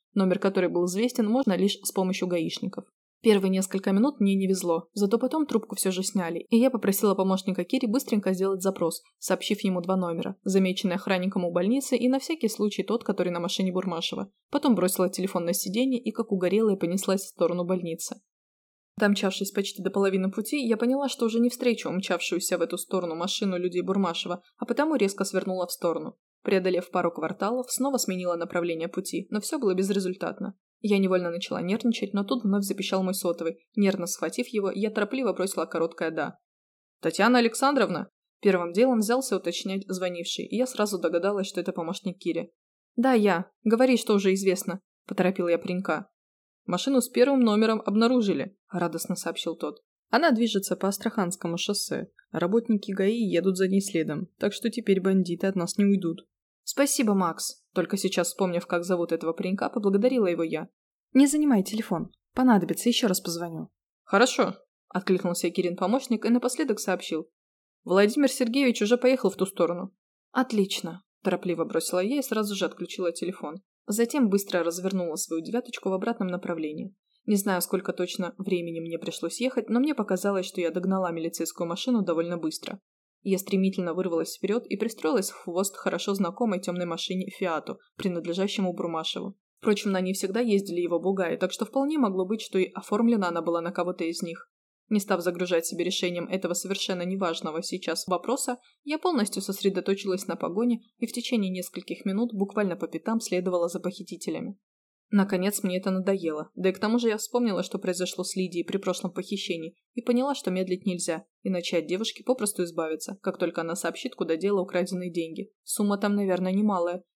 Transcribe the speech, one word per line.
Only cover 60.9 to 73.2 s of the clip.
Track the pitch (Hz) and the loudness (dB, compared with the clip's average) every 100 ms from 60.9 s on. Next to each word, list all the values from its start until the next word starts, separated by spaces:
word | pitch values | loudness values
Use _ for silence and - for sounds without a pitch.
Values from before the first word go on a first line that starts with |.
| _ _ | _ _
«Не | 262 277 | 6 6
занимай | 302 302 220 | 6 4 4
телефон. | 190 214 - 165 165 _ _ | 2 -2 -2 -4 -4 _ _
Понадобится, | - 254 208 170 - 240 | 2 6 6 4 0 2
еще | 240 220 | 2 2
раз | 185 | 0
позвоню». | - 170 170 160 160 _ _ _ | -2 -6 -6 -8 -12 _ _ _
«Хорошо», — | - 196 254 - 220 - _ _ _ | 0 4 4 4 0 -2 _ _ _
откликнулся | 190 196 180 180 175 175 | -4 0 2 0 -2 -2
Кирин | 175 175 180 | 0 -2 0
помощник | 185 262 - 220 | 0 0 0 -2
и | 214 | 2
напоследок | 240 247 - 277 196 | 2 2 -2 -2 -2
сообщил. | - 180 - 160 - _ _ _ _ _ | -2 -2 -2 -6 -6 _ _ _ _ _
«Владимир | - 185 208 277 269 | 2 6 6 6 2
Сергеевич | - 240 269 262 233 | 2 0 4 4 4
уже | 208 240 | 4 4
поехал | 247 254 190 | 4 4 2
в | - | 0
ту | |
сторону». | 190 - 170 175 196 _ _ _ _ | -2 2 0 0 -8 _ _ _ _
«Отлично», — | - 262 214 196 - 165 175 _ _ | -2 0 2 2 0 -8 -12 _ _
торопливо | 190 175 180 165 165 | -2 -2 0 -2 0
бросила | 160 - 180 | -2 0 0
я | 202 285 | 0 0
и | |
сразу | 254 220 208 | 0 -2 -2
же | 196 | -2
отключила | 165 - 175 - 175 | -4 -4 -10 -4 -4
телефон. | 170 | -2